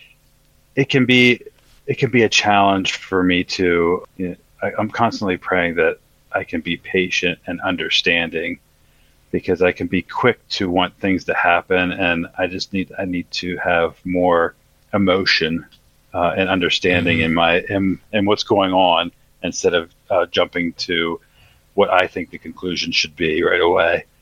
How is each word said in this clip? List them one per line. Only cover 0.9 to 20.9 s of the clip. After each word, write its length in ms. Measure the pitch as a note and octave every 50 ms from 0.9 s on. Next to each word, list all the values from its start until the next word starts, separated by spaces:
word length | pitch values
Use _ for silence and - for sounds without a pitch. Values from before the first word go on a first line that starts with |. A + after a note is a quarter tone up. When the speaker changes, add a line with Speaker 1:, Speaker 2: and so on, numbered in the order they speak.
| - C3+ B2+
Speaker 1:
be, 360 | A#2+ B2+ B2 B2 B2 A#2+ - - - - _ _ _ _ _ _
it 100 | C#3 C3
can 140 | - C#3 A#2
be 120 | A#2 A#2+ A2
a 60 | G2
challenge 640 | - - - G#2 G2+ G2+ G2 G2 G2 F#2+ F#2 - -
for 300 | - - - G2 F#2 F2+
me 200 | F2+ F2+ F2 F2
to, 600 | - - - F#2 F2 F2 F2 E2+ E2+ F2+ F2+ - - _
you 120 | - F#2 F2
know, 60 | F2 - _ _ _ -
I, 120 | - G2+ -
I'm 120 | - A2 G#2
constantly 480 | - - A#2 A2 F2 - G#2+ F#2+ F2+
praying 380 | F2 - - F#2 F2+ F2 F2 E2
that 240 | E2+ D#2+ E2 D#2 - _ _ _ _ _ _
I 120 | - G2 F#2
can 180 | - - E2
be 160 | D#2+ E2+ E2+
patient 600 | - - - - F#2 F2+ F2+ - - F2+ F2 E2+ - _
and 140 | - F2 F2
understanding, 1000 | - F#2+ F2+ D#2+ D#2+ E2+ - - - F2+ E2+ E2+ E2 D#2+ D#2+ D#2+ D#2+ E2+ E2+ - _ _ _ _ _ _ _ _ _ _ _ _ _ _
because 300 | - F2 - G2 F2+ E2
I 100 | F#2 F2+
can 160 | - - F2+
be 140 | F2 F#2+ F2+
quick 440 | - - - - - A#2+ A2 - _ -
to 200 | - - G2+ F2+
want 280 | F2 F#2 F2+ F2 - _
things 260 | - G2 F#2 E2+ -
to 80 | - E2
happen, 580 | - - F2 F2 F2 - - F#2 F2+ F2+ F2+
and 360 | F#2 - F#2 F2 E2+ E2+ E2+ - -
I 100 | - F#2
just 260 | F2 F#2 F#2 - - G2
need, 180 | F#2+ F2+ - -
I 80 | - G2
need 240 | F2+ F2+ F2 E2+ -
to 260 | - - F2+ F2+ F2
have 380 | D2+ - F2+ F2 E2+ E2+ D#2+ - - -
more 500 | F#2 F2+ F2+ F2+ F2+ E2+ E2+ E2 E2 - _ _ _ _ _ _ _ -
emotion, 720 | G2+ G2 F#2+ F2+ G2 F#2+ - - - - D#2+ E2 - - - - _ _ _ _ _ _ _ -
uh, 200 | F2+ F2 E2+ -
and 120 | - F#2+ F#2
understanding 680 | F#2+ F#2 F2 - - - - F2+ F2+ F2 E2+ F2 E2+
Speaker 2:
Mm-hmm. 80 | E2 D#2+
Speaker 1:
in 80 | E2 D#2+
my, 260 | E2+ E2+ E2 E2+ F#2 - -
in, 300 | G2+ G2 G2 F#2+ F2 - _ _ G#2+
in 120 | G#2+ G2
what's 180 | G#2 G#2 - -
going 300 | - A2 G2+ F#2+ F#2 F#2
on, 380 | F#2+ F#2 F2+ E2 E2 E2+ F2 - _ _ _ _ _ -
instead 300 | F2 E2 - - F#2 E2+
of, 180 | E2+ E2 - _ _ _ -
uh, 160 | G2 F2 F2
jumping 460 | - - G2 F2 - - F2+ F2 E2 -
to 460 | - - -